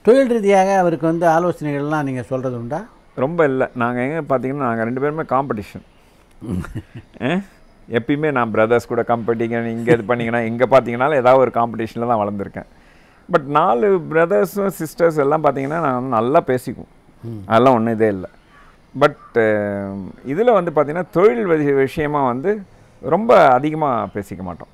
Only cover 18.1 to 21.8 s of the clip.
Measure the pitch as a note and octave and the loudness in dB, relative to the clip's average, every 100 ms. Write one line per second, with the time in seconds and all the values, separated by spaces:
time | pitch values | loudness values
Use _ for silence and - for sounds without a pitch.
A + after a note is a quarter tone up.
18.1 | F#2+ F2+ _ _ - - _ _ B2+ D3 | 0 -8 _ _ -20 -20 _ _ 0 0
19.1 | C#3 - A#2+ A2 G#2+ G#2 G2+ G2 G2 F#2 | 0 -4 0 2 2 -2 -4 -6 -10 -12
20.1 | - B2 D3+ B3 G#3 E3+ D3+ C#3+ E3+ F3+ | -14 -8 0 2 2 2 -2 -2 -4 -2
21.1 | E3+ G#3 A#3+ G3 D#3+ C#3+ C#3 | 4 4 4 0 0 2 2